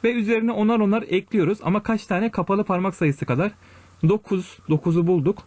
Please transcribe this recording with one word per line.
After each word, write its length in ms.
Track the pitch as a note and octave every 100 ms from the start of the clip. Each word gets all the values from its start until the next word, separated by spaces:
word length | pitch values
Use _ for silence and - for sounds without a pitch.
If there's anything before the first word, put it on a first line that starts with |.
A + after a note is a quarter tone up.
Ve 100 | A3+
üzerine 380 | A#3+ G#3 A3+ A3+
onar 280 | G#3+ G#3+ A#3
onar 240 | G#3 A3 G#3+
ekliyoruz. 500 | F3+ G3 G#3+ D#3+ G#3
Ama 220 | - G3+
kaç 220 | G#3 A3 -
tane? 260 | F#3 A3+
Kapalı 320 | G#3 F3 G3
parmak 320 | G#3 F3+ F#3+ F3+
sayısı 300 | D#3 C#3 -
kadar. 260 | B2 G3 - - - - - D#3+
Dokuz, 500 | G#3+ - F#3+ F3+ - -
dokuzu 380 | D#3 F3 E3 E3+
bulduk. 360 | F3+ C#3+ G#3